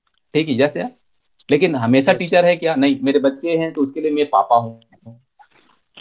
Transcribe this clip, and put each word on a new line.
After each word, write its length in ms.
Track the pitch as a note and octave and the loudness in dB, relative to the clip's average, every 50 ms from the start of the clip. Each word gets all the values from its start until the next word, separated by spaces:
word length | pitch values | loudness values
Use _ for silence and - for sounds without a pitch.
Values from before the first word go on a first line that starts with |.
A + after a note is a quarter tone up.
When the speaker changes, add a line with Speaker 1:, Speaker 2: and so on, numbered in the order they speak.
| _ _ _ _ _ _ - | _ _ _ _ _ _ -4
Speaker 1:
ठीक 160 | D3+ D#3+ D#3 | -2 -2 -2
है, 120 | C3 A2+ | 0 0
यस 160 | C3+ D3 - | 0 0 -2
या? 120 | F3 F3 - - _ _ _ _ _ _ _ _ _ _ - | -4 -8 -10 -10 _ _ _ _ _ _ _ _ _ _ 0
लेकिन 240 | D3 D3 F#3 F3 D#3 | 0 2 2 0 0
हमेशा 360 | B2+ A2+ A2+ B2+ C3+ C3+ G#3 | 0 0 2 2 4 4 2
Speaker 2:
Yes। 60 | F3+ | 0
Speaker 1:
teacher 280 | - F#3 E3 F#3+ F3+ F3 | 0 0 0 2 4 4
है 120 | F3 F3 | 4 2
क्या? 180 | E3 E3+ D#3+ D#3+ | 0 0 -2 0
नहीं, 240 | C3+ C#3 C#3+ C3+ - C3 | 2 2 0 0 0 -2
मेरे 160 | C#3 C#3 C#3+ | 0 0 2
बच्चे 380 | C3 C#3 C3+ - - E3+ E3 | 0 0 -4 -4 -4 -2 -2
हैं 160 | E3 E3 E3 D#3+ | -2 -2 -2 -2
तो 80 | D#3+ | -4
उसके 200 | C#3 C3+ - D#3+ | -4 -4 -4 -4
लिए 100 | D3+ D#3 | -4 -4
मैं 180 | D3 D3 D3 C#3+ | -2 -2 -2 0
पापा 260 | - G2+ G2 - A#2+ | 0 0 0 2 0
हूँ, 260 | A#2+ A#2 A2+ A2+ A2+ _ _ _ _ - A#2 A#2 B2 _ _ _ _ - _ _ _ _ _ _ _ _ _ _ - | 0 0 -2 -14 -18 _ _ _ _ -20 -20 -20 _ _ _ _ _ -20 _ _ _ _ _ _ _ _ _ _ -20